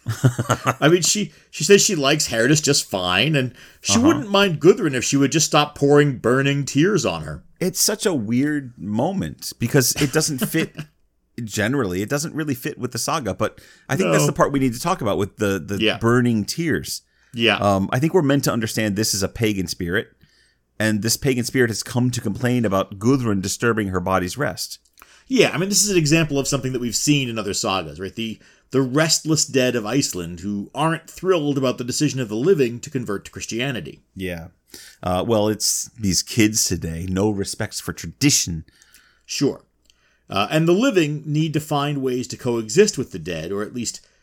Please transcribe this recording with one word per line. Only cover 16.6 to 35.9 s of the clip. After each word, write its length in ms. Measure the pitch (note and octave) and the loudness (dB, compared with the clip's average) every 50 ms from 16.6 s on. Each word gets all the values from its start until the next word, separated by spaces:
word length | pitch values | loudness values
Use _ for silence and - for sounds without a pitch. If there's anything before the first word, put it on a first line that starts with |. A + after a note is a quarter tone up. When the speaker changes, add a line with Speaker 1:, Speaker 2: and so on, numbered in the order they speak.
| E3+ D#3+ A2 D2+ - - - - - _ _ _ _ _ - | -2 -2 -2 -2 -4 -6 -10 -10 -12 _ _ _ _ _ -4
Speaker 1:
Yeah. 240 | A#2 A#2 G#2+ G2+ | 0 2 2 2
Speaker 2:
Um, 320 | G2 G2+ G#2 G2 G2 G2 - | 4 4 2 4 2 2 0
I 80 | - B2+ | 0 0
think 140 | C#3+ E3 F3+ | 2 2 2
we're 80 | F#3+ | 2
meant 240 | D3+ C3+ C#3 C#3+ - | 4 4 2 2 2
to 80 | C#3 F#2+ | 0 -2
understand 420 | A#2 A2 A2 - A#2+ A2 G#2+ G2 | -2 -4 -4 -2 -2 -2 0 0
this 180 | G2+ A2 - - | 0 0 0 0
is 80 | G2 | -2
a 60 | G2 | -2
pagan 400 | F2+ - - A#2 G#2+ G#2 F#2+ F2+ | -4 -2 0 0 0 0 0 -4
spirit, 400 | E2 - - F#2 E2+ F2+ A2 A#2+ - _ _ _ _ _ _ _ _ _ _ _ _ _ - | -6 -6 -6 -4 -2 -2 -4 -4 -6 _ _ _ _ _ _ _ _ _ _ _ _ _ -2
and 220 | G#2 A2 A2 G#2 | 0 0 0 0
this 160 | G2 A2+ - | 0 -2 -2
pagan 260 | - - C3+ C3 B2 A#2+ | 0 0 0 0 0 -2
spirit 260 | - - C3 B2 A2+ | -2 0 2 2 2
has 140 | G#2+ - - | 0 -4 -8
come 260 | - - B2+ B2 B2+ | -4 0 0 0 0
to 100 | B2 A2+ | 0 -2
complain 420 | - A2 G2 - B2 A#2+ B2 B2 A#2 | -4 -4 -4 -2 -2 0 0 0 2
about 340 | G2+ G2 F#2+ F#2+ - G#2+ | 2 2 0 0 -2 -6
Gudrun 440 | F#2+ A2 A#2+ C#3 C3+ A#2+ A2+ G2+ G2 | -2 2 2 2 2 2 0 -2 -2
disturbing 480 | F#2 G2+ - - B2+ A#2+ A2+ A2+ G#2+ F#2+ | -2 -4 -4 0 0 0 2 0 -2 -2
her 100 | F#2 F#2 | -2 -2
body's 380 | F2 F#2+ F#2+ F#2 F2+ F2+ - | 0 0 0 0 0 -2 -4
rest. 420 | B2 D3 - F2 - - - - - _ _ _ _ - - - - _ | -4 -6 -6 -6 -8 -10 -10 -12 -16 _ _ _ _ -20 -20 -20 -20 _
Speaker 1:
Yeah, 240 | - C4 A#3+ E3 A2 - | 0 4 4 4 4 2
I 40 | |
mean, 100 | C#3+ F#3 | -2 -2
this 160 | G3 G3+ F#3 - | 0 0 0 0
is 60 | G#3 | 2
an 80 | G3 | 2
example 420 | F3 D#3 C#3 D#3+ E3 D#3+ D3+ C#3 C#3 | 2 4 4 4 4 2 2 0 -2
of 80 | C3+ | 0
something 240 | - C#3+ C3+ C3 C3 | 0 -2 -2 -2 -4
that 80 | C3 A#2+ | -4 -4
we've 160 | B2 A#2 G2+ | -4 -4 -4
seen 320 | - - D3 D3 C#3+ C3 | 0 2 2 2 2 2
in 100 | A#2+ A2+ | -2 -4
other 160 | A2 G2 G2+ F#2 | -4 -4 -4 -4
sagas, 460 | - - G#2+ F#2+ F#2 E2 D2+ C#2+ D#2+ | -2 -2 0 0 -2 -2 -6 -8 -10
right? 160 | G2 F#2 - | -10 -8 -8
The, 240 | - A2+ A2 G#2+ - - - _ _ _ _ | -8 -8 -8 -8 -12 -16 -20 _ _ _ _
the 100 | - C3 | 0 0
restless 640 | C3+ B2 B2 D3+ D#3+ D#3+ - - - D#3 D#3+ D3+ - | 0 2 2 0 2 2 0 0 0 0 0 0 0
dead 300 | - B2 C3 B2+ B2+ A#2 | 0 2 2 2 2 2
of 100 | A#2+ G#2 | 0 -2
Iceland 540 | G#2 B2 C#3+ - - - F2+ F2 E2 F2 E2+ | 0 0 0 0 0 -4 -6 -8 -8 -10 -8
who 320 | E2 G#2 G#2 G2+ G2+ - - | -6 -4 -4 -4 -6 -8 -4
aren't 360 | C3 D3+ D#3+ E3 C#3+ - - | -2 -2 -2 -2 -4 -8 -14
thrilled 480 | - - E3+ F#3 F#3 E3+ C#3+ D3 C#3 | -14 -4 0 0 0 2 0 0 0
about 200 | C#3 C3 B2+ A#2+ | 0 0 0 -2
the 60 | G#2 A#2+ | -2 -6
decision 380 | A#2+ A#2+ - D3+ C#3+ A#2 C3 | -6 -2 0 0 0 0 -2
of 80 | B2 G2+ | -4 -4
the 60 | G#2+ | -2
living 420 | A2 C3 F3+ G3+ D3+ C3 A2+ A#2+ A#2+ | 0 2 2 4 4 2 0 -2 -6
to 100 | - D#3 | -10 -8
convert 360 | - C3 A#2 G2 G2+ G2 - | -8 -6 -4 -4 -6 -6 -8
to 60 | - | -12
Christianity. 680 | - G2 - - G#2 A2+ B2+ C#3+ B2+ G#2 D#2 C2+ - - _ _ _ | -14 -12 -10 -6 -4 -4 -4 -4 -4 -6 -10 -12 -14 -18 _ _ _
Speaker 2:
Yeah. 320 | F#2+ F#2 F2+ F2 E2 E2 F2+ - _ _ _ - - - - - _ - | -10 -8 -8 -8 -8 -12 -16 -20 _ _ _ -20 -20 -20 -20 -18 _ -4
Uh, 220 | F2+ F#2 F2+ E2 | -2 -2 0 0
well, 220 | A2+ A#2 G#2+ G#2 G#2+ | 2 2 2 4 2
it's 400 | G#2+ G2+ - - - - - - | 0 0 -2 -2 -2 -4 -6 -10